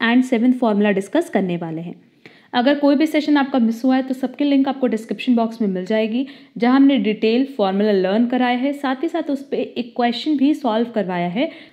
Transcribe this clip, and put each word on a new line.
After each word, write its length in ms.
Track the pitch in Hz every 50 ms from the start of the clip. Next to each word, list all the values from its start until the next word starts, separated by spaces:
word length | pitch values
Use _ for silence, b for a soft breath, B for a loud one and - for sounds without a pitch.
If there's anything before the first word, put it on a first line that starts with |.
| 226
and 200 | 226 240 254 254
सेवंथ 280 | 254 262 220 233 254
फॉर्मूला 380 | 247 247 254 226 214 202 208 208
डिस्कस 380 | 202 190 202 - - 302 339 -
करने 260 | - 220 190 180 170
वाले 240 | 170 175 165 160 160
हैं। 140 | 165 175 - - - _ b b b b b b b b
अगर 260 | b 247 233 277 294 285
कोई 180 | 285 277 294
भी 100 | 269 311
सेशन 300 | 311 330 302 285 - 294
आपका 220 | 285 269 269 269 269
मिस 260 | 226 226 226 226 -
हुआ 120 | 262 262
है 60 | 262
तो 120 | 262 262 262
सबके 300 | 254 - 247 254 - 294
लिंक 240 | 285 277 269 269 277
आपको 180 | 254 269 269
डिस्क्रिप्शन 480 | 240 214 214 220 - - - - 262 247
बॉक्स 240 | 233 226 226 226 -
में 80 | 220 202
मिल 160 | 185 185 185
जाएगी, 400 | 180 220 220 220 220 220 247 277 277 B B B B B 190
जहां 180 | 220 240 254
हमने 200 | 277 277 277 285 247
डिटेल 460 | 196 214 214 214 - 220 226 247 269 269 -
फॉर्मूला 360 | - 202 190 190 196 208 214
लर्न 340 | 208 190 180 185 196 220 240
कराया 320 | 240 254 254 254 247 247 240
है, 140 | 254 285
साथ 300 | 285 285 - 262 262 262
ही 60 | 339 330
साथ 220 | - 339 311 311
उस 120 | 277 262 277 -
पे 80 | -
एक 360 | 196 262 - - - 233 247 -
क्वेश्चन 400 | - 240 240 240 240 - 311 311
भी 160 | 262 262 285 311
सॉल्व 360 | 294 - 240 214 220 240 233 -
करवाया 340 | 226 190 180 180 175 175 175
है, 220 | 170 226 302 330 B B B B